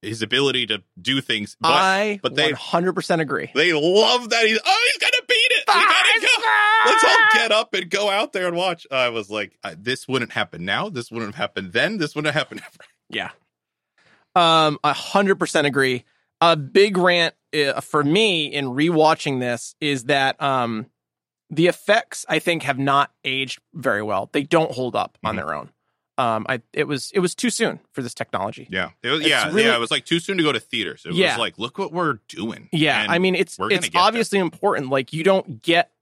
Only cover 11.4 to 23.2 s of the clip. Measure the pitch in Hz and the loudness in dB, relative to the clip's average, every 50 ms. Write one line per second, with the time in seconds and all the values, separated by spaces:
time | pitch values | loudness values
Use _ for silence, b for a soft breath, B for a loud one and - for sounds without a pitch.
11.4 | - 101 _ 101 98 92 87 117 135 170 220 214 160 151 - 151 151 156 135 151 | -6 -6 _ -8 -10 -4 -2 0 0 0 -2 -4 -6 -6 -6 -4 -4 -2 -2 -2
12.4 | 135 - - 101 - - _ _ - _ _ _ _ _ - 104 92 - - _ | -4 -6 -10 -18 -18 -18 _ _ -20 _ _ _ _ _ -8 -8 -8 -8 -12 _
13.4 | _ _ _ _ _ _ _ _ _ _ _ b b b b b b b _ 185 | _ _ _ _ _ _ _ _ _ _ _ b b b b b b b _ 2
14.4 | 175 165 165 160 156 151 147 139 - 151 139 - - - - 196 202 196 196 190 | 4 4 4 4 4 2 0 0 -2 -2 -2 -2 -6 -2 0 0 2 2 2 0
15.4 | 180 147 - 165 147 143 127 143 135 131 127 123 - _ _ _ _ _ _ _ | -2 -2 0 0 0 2 2 2 0 0 0 -4 -8 _ _ _ _ _ _ _
16.4 | 165 170 170 156 143 135 - 185 202 214 202 180 180 185 175 175 170 165 - _ | 2 2 2 2 -2 0 4 4 4 4 4 2 2 4 4 4 2 0 -2 _
17.4 | _ _ - 156 147 139 127 - - - - 151 147 143 156 196 226 220 185 165 | _ _ -2 0 0 0 0 -4 -6 -2 -2 0 2 2 2 4 2 2 2 0
18.4 | 151 143 - 143 139 131 123 131 151 170 175 156 156 156 160 - - 151 139 131 | -4 -4 -6 -6 -6 -6 -2 0 0 2 2 4 4 4 4 2 0 -4 -4 -2
19.4 | 123 123 120 120 - - - _ - 147 143 131 113 123 147 139 135 135 - _ | -2 -2 -4 -6 -8 -14 -14 _ -4 -2 -2 -4 -2 0 0 2 2 0 -2 _
20.4 | 156 143 135 131 120 117 113 110 104 - _ _ _ _ _ _ _ _ _ _ | -2 -2 0 0 -2 -2 -4 -6 -8 -10 _ _ _ _ _ _ _ _ _ _
21.4 | _ _ 160 143 165 175 170 - - - 202 - - _ - - - - 160 156 | _ _ -2 0 2 2 0 -2 0 2 2 2 2 _ -14 -14 -8 -4 -4 -2
22.4 | - - 170 160 143 135 139 123 135 139 139 143 139 - _ _ | 0 -2 -4 -2 -2 -4 -4 -2 0 0 2 2 2 0 _ _